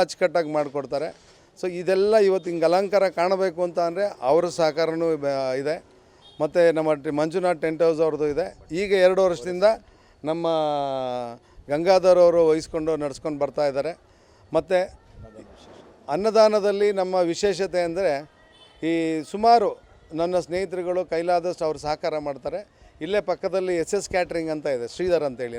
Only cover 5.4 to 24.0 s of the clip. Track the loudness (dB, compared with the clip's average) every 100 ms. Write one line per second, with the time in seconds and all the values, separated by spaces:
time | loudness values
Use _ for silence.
5.4 | -2 -4 -4 -6 -10 _ _ _ -20 -6
6.4 | -2 4 4 4 2 0 -2 -2 -2 0
7.4 | -2 0 -2 0 2 2 0 0 -2 -2
8.4 | -6 -10 -10 -6 0 4 4 6 2 0
9.4 | -4 2 2 2 -4 _ _ _ -6 -4
10.4 | -2 0 0 -2 -2 -4 -6 -6 -8 -12
11.4 | _ -20 -6 -2 4 4 6 8 8 6
12.4 | 4 2 -2 -6 -4 -4 -4 -8 -8 -4
13.4 | -4 -2 -2 -2 -6 -8 _ _ _ _
14.4 | _ -4 0 0 -2 -8 -20 -20 -20 -20
15.4 | -20 -20 -20 -20 -20 -18 -6 -2 2 6
16.4 | 6 4 0 2 0 0 0 0 0 0
17.4 | -2 -2 -2 -2 -2 -2 0 -2 -6 _
18.4 | _ _ -20 _ -4 -2 -2 -4 -6 0
19.4 | 4 6 4 -4 _ _ _ -6 -2 -2
20.4 | -2 -6 -6 -6 -4 -4 -4 -4 0 -2
21.4 | -2 -4 -4 -4 -6 -6 -4 -6 -6 -8
22.4 | -8 -10 -12 _ -20 _ -6 -4 -2 -4
23.4 | -4 -4 -2 -2 -2 -4